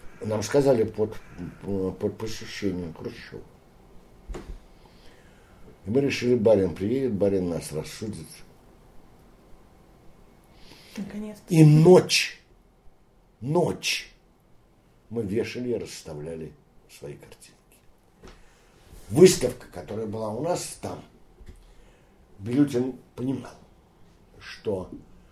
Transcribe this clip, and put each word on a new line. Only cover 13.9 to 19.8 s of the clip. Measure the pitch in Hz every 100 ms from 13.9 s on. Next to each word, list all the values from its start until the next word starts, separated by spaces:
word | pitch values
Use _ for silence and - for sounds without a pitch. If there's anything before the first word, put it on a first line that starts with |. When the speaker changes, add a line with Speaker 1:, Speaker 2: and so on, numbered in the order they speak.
| - - - _ _ _ - _ _ _ _ _
Speaker 1:
мы | 117
вешали | 98 110 - 123 123
и | 107
расставляли | 87 - - 76 78 82 78 - _ - _
свои | - 73
картинки. | 73 - - - - _ _ - _ _ _ - - - _ _ _ - - -
Выставка, | 117 185 - 123 - -
которая | -